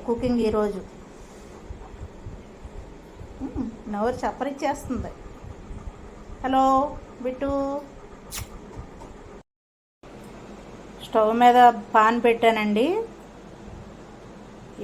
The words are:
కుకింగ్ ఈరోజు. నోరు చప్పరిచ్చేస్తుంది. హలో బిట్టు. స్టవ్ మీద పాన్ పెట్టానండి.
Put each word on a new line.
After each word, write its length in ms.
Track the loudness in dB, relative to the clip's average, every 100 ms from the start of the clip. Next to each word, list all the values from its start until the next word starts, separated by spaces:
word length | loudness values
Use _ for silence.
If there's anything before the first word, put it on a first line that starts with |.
| -2
కుకింగ్ 380 | 0 2 2 2
ఈరోజు. 340 | 2 0 -2 -10 -16 -18 -20 -20 -18 -18 -16 -14 -14 -14 -14 -16 -14 -14 -14 -16 -18 -16 -14 -16 -18 -18 -16 -16 -10 -8 -6 -6 -8 -8
నోరు 220 | -2 0 0
చప్పరిచ్చేస్తుంది. 920 | -4 -4 -6 -2 -2 -2 -4 -6 -6 -12 -16 -16 -16 -16 -14 -12 -12 -14 -16 -18 -16 -8
హలో 200 | 2 4 6 6 2 -4 -14 -8 -6
బిట్టు. 260 | -4 -2 0 -2 -4 -8 -16 -18 -18 -12 -10 -10 -12 -14 -14 -14 -16 -18 -18 -18 -20 -20 _ _ _ _ _ -20 -18 -18 -16 -16 -16 -16 -16 -16 -16 -2
స్టవ్ 260 | 2 4 8
మీద 160 | 10 12 10 8 4
పాన్ 240 | 6 6 6
పెట్టానండి. 640 | 4 6 4 4 2 2 2 2 -4 -10 -18 -18 -18 -18 -16 -16 -16 -16 -18 -18 -18 -18 -18 -18 -18 -6